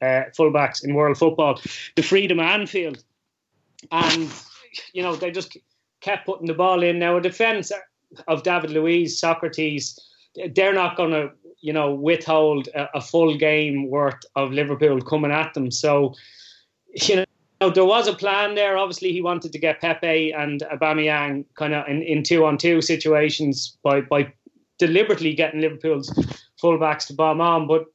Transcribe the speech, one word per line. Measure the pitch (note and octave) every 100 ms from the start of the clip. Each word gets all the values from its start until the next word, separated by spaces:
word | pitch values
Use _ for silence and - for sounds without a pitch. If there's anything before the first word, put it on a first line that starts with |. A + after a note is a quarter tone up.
uh, | C3 C3 C3+ -
fullbacks | D#3 D3 C#3 -
in | C#3+ C#3+
world | D3 C#3+
football | C3 D#3+ D3+ C3 - - - -
the |
freedom | F#3 G3 G3 E3+
at | E3 G#3
Anfield, | G3 G3+ E3 C3+ _ _ _ _ _ _ _ _ -
and, | E3 E3+ E3 D#3 - - - - - -
you | F3+
know, | F3+ D#3
they | F3+
just | F3 F3 - _ _ _ _
kept | - G#3 -
putting | F#3+ E3
the |
ball | D#3+ F#3 F3+
in. | F3 E3+
Now, | E3+ F3
a |
defense | F3+ F3+ A3+ A3 F3 G3 - _ _ - -
of | D#3
David | F3+ F3 D#3
Luiz, | D#3 D#3+ F3 E3 -
Socrates, | E3+ E3 D#3+ D#3+ D#3 D3 C3 - - _ _ - E3+
they're | D3+ F#3+
not | G3 F3 -
gonna, | E3 D#3+ C#3+ - - -
you | D3+
know, | D#3 D3
withhold | C#3+ D3 E3 D#3+ D#3+ D#3 C#3+ C3
a, | D3 C#3+ D3
a |
full | - E3+ E3 D#3
game | D#3 D3+ D3+ C#3 C#3
worth | C#3+ C#3 C3 - -
of | C3+
Liverpool | C#3 D3 C#3 D3+ C3
coming | B2 D#3 D3
at | D3+ D#3
them. | - B2+
So, | B2+ D3+ C#3+ C#3 C#3 - - - - _ _ _
you | - - F#3+ F#3+ _ _ -
know, | F#3+
there | E3+ F#3
was | A3+ G#3+
a |
plan | F#3 G3 G3 G#3 G#3
there. | G3+ F#3+
Obviously, | G3 - F#3
he | F3+
wanted | F3 F3 E3
to | D3+
get | D#3+ D3+
Pepe | E3+ D#3+ E3+ D#3+ D#3
and | D3+ D3 C#3+ -
Aubameyang | C#3+ D#3 D#3 D3+ D3+ D3 C#3 C#3 -
kinda | D3+ D3 C#3+
in, | C#3+
in | E3 D#3
two-on-two | D3+ E3+ D#3 C#3+ E3+ E3
situations | D#3+ D#3+ D#3 D3+ D3+ D3+ D3+ B2+ - -
by, | C#3+ C#3
by | C3+ C#3+ C#3 - _ _ _ -
deliberately | F3 F3 G#3+ G3+ D#3+
getting | D#3 D#3+ D#3
Liverpool's | D#3 A#2+ D#3+ D3 C3+ - - - _ _
fullbacks | E3+ D#3+ D#3 D3+ -
to |
bomb | C#3+ D#3 D#3
on. | E3+ E3 D3
But, | D#3+ D#3+